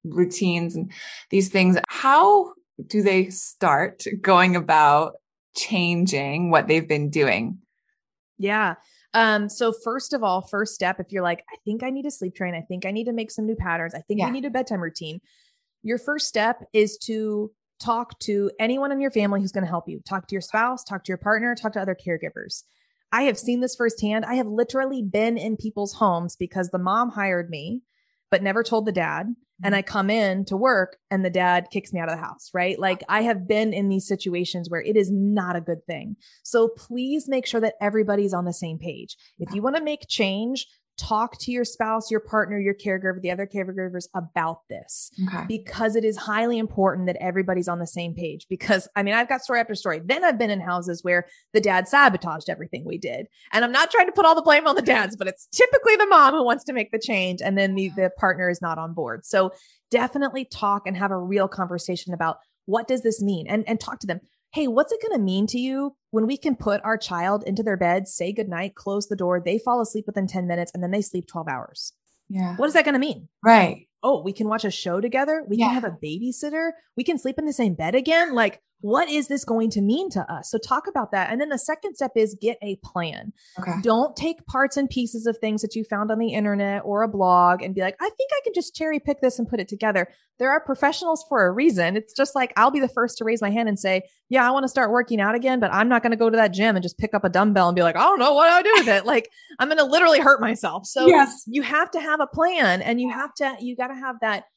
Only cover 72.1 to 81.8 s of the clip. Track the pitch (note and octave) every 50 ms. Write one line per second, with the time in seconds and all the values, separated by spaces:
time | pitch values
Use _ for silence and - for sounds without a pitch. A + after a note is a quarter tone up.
72.1 | _ _ _ _ G3 F#3+ F#3 F3 F3 F#3+ C4 D#4 D4+ E4 D4 D4 C#4+ B3+ C#4 D#4
73.1 | - - - - _ _ - A3 A#3 G#3+ F#3 E3 - - _ _ _ _ - B3+
74.1 | C#4 - D#3 G3 G3 - G#3+ G#3+ A3 A3 A3 G3+ E3+ - - F#3 F3 F#3+ G#3 A#3+
75.1 | A#3 C4 C#4 D4 G#3 G#3+ G3 F#3+ G3+ A#3 A#3 A#3+ B3 B3+ A#3 G3+ E3 D3+ - D3+
76.1 | D#3 F#3+ A#3 B3+ B3 - - D4 D4 D#4+ E4 E4 D#4+ - _ _ _ - B3+ -
77.1 | E4+ C4+ - C4 C4 - D#4 D4+ C#4 - A#3+ G3+ F3 D#3 D#3+ E3 G#3 C4 C4+ D#4
78.1 | D#4+ E4 F4 E4 C4 A#3+ A3+ G3+ - - _ _ _ _ - G3+ A3+ C#4 F4 D4+
79.1 | D4 D4+ C4+ - C#4 C4+ - - A3+ A3 A3+ A3+ - G#3+ G3+ G3+ A#3 D#4+ F#4+ F#4
80.1 | - G3 - - E3+ D3+ - - - A3 A3+ - C4 D4 - G4+ F#4 C#4+ A3 -
81.1 | - G3 F3+ - A3 B3 D4 D4+ C#4+ B3 - - D#4 D#4